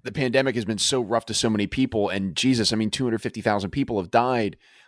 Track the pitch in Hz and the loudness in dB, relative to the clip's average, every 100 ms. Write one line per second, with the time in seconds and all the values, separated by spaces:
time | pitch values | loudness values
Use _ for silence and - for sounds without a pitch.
0 | - 110 131 131 135 117 104 107 - 131 | -8 -2 2 2 2 0 -2 -2 0 0
1 | 104 113 - 107 113 107 101 - 131 113 | 0 -2 0 0 2 2 0 0 0 2
2 | 98 95 98 80 127 123 101 110 107 - | 0 0 -2 0 2 2 2 0 -2 -2
3 | 127 110 113 110 110 104 95 139 135 107 | -2 -2 -4 -4 0 0 -2 -4 -2 -2
4 | 87 117 123 127 104 - _ - | 2 2 2 0 -2 -6 _ -20